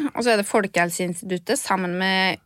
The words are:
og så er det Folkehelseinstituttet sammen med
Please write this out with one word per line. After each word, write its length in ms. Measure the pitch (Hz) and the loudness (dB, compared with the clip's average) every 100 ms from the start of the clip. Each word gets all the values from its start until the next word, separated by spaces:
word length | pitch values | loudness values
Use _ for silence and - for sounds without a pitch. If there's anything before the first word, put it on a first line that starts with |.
| 285 - | 2 0
og 80 | |
så 80 | 240 | 2
er 40 | 214 | 2
det 80 | 202 | 2
Folkehelseinstituttet 1080 | 226 190 175 175 170 180 170 185 180 175 269 | 0 2 0 0 0 -4 -4 -6 -6 -2 -2
sammen 400 | - 190 180 180 | 0 -2 0 -2
med 400 | 185 190 190 - | 0 2 2 0